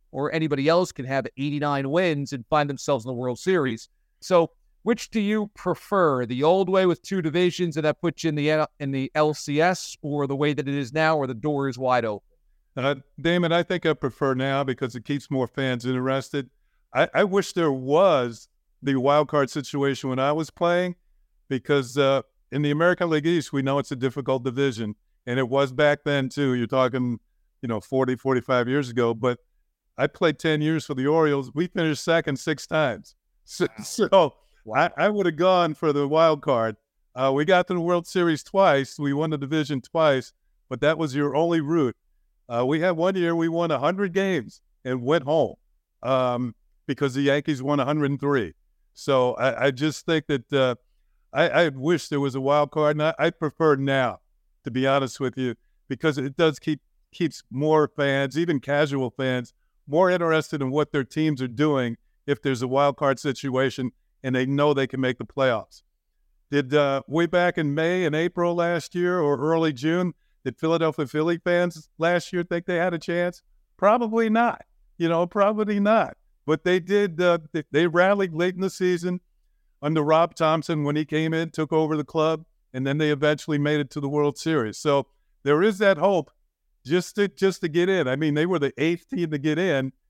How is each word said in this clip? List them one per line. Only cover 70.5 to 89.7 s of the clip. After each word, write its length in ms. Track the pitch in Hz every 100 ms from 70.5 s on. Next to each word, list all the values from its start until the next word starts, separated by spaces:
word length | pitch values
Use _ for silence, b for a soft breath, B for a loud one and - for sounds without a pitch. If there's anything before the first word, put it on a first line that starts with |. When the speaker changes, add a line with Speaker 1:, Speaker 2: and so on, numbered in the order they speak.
| 117
Speaker 2:
Philadelphia 480 | 160 165 160 147 135
Philly 340 | 151 160 170
fans 460 | 180 175 175 156 - -
last 360 | 165 175 -
year 100 | 180
think 220 | 170 170 175
they 120 | 175
had 160 | 180
a 60 | 170
chance? 440 | - 170 175 - _ _ _ -
Probably 520 | 196 240 226 226 226
not. 340 | 226 240 - - _ _ -
You 120 | 165
know, 180 | 165 175
probably 520 | 208 202 214 208 202
not. 380 | 202 220 156 - _ _ -
But 180 | 156
they 160 | 180 180
did, 420 | 180 208 208 160
uh, 180 | 180 170 156
they, 120 | - -
they 160 | 147 170
rallied 460 | 170 190 202 190
late 220 | 156 180 180
in 60 |
the 80 | 190
season 520 | - 180 175 175 180 _ _ _ _ _ _
under 200 | 143 160
Rob 320 | 147 156 170
Thompson 500 | - 160 160 147 156
when 120 | 147 151
he 100 | 151
came 280 | 151 160
in, 180 | 160 165
took 220 | - 156
over 240 | 156 156 156
the 60 |
club, 420 | 147 165 160 160 160 _ _
and 140 | 131 135
then 100 | 147
they 140 | 151
eventually 460 | 143 151 151 - 147
made 220 | 147 151
it 100 | 139
to 80 | 151
the 100 | 139
World 280 | 147 147 143
Series. 400 | 160 156 110 -
So 300 | 151 143 - _ _ _
there 180 | 139 147
is 160 | 208 190
that 180 | 202 190
hope 340 | 190 185 139 _ _ _ _ _ 123
just 300 | 175 - -
to, 120 | 202
just 340 | - 190 185
to 60 | 170
get 220 | 160 180
in. 180 | 185 131
I 80 | 135
mean, 180 | 156
they 120 | 147 170
were 140 | 175
the 140 | 139 -
eighth 320 | 156 170 -
team 220 | 269 165
to 60 | 147
get 220 | 151 151
in, 320 | 190